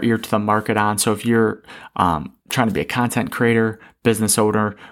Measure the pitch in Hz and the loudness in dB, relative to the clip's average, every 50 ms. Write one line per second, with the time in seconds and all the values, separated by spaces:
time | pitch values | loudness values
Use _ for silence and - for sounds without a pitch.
0 | - 117 113 110 - - - 104 104 104 104 107 107 - 110 107 104 104 104 107 | 2 2 0 0 0 -2 -2 0 0 2 0 0 0 0 0 0 0 0 0 0
1 | - 113 107 104 - 117 117 113 110 107 - - - - - - - - - - | 0 0 0 0 0 2 2 2 2 2 0 -4 -10 -20 -20 -20 -20 -8 -4 0
2 | 98 87 85 78 - - - _ _ - - 131 120 110 95 76 73 - - 123 | 0 0 0 -2 -4 -8 -14 _ _ -6 -2 -2 0 0 0 -2 -4 -4 -2 -2
3 | 123 120 - 135 143 - - - 123 117 117 113 113 110 110 - - - _ _ | -2 -2 -2 -2 -4 -4 -2 0 0 2 2 2 2 0 -2 -6 -12 -20 _ _
4 | - 117 110 101 107 104 - - 107 107 101 107 107 104 101 - - - | 0 0 0 2 0 0 2 2 2 2 2 2 0 -2 -4 -8 -14 -20